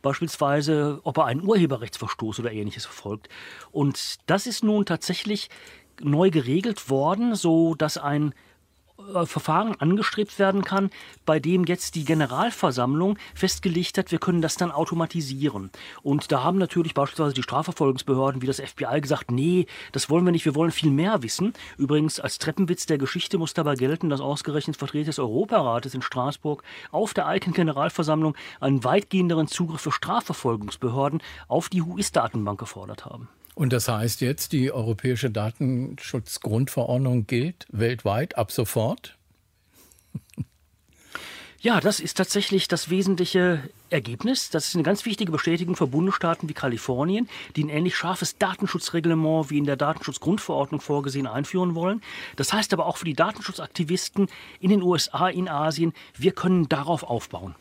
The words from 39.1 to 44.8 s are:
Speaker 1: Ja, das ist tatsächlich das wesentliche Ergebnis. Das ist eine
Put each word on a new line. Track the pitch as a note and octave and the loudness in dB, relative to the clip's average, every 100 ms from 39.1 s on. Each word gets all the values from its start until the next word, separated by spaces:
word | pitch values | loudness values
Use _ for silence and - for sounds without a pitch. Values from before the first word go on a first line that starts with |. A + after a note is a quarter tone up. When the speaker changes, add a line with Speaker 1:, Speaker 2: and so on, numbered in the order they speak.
| - _ _ _ _ _ _ - _ _ - _ - - _ _ _ _ _ _ - - - - - | -20 _ _ _ _ _ _ -20 _ _ -16 _ -10 -10 _ _ _ _ _ _ -16 -14 -16 -18 -2
Speaker 1:
Ja, | A3+ G#3+ | 2 4
das | F#3+ G#3 | 4 0
ist | - - | -4 -2
tatsächlich | F#3+ G3+ G3 G3 - | 0 0 2 2 2
das | E3+ - | 0 0
wesentliche | F#3 F#3+ F3+ F3+ F#3+ F3+ E3 C3+ - - | 2 2 2 2 4 4 2 -2 -16 -2
Ergebnis. | D#3+ A#2 A#2 A3 B3+ - | -2 -2 -4 -2 -2 0
Das | D#3+ - | -2 -2
ist | |
eine | F3 | 0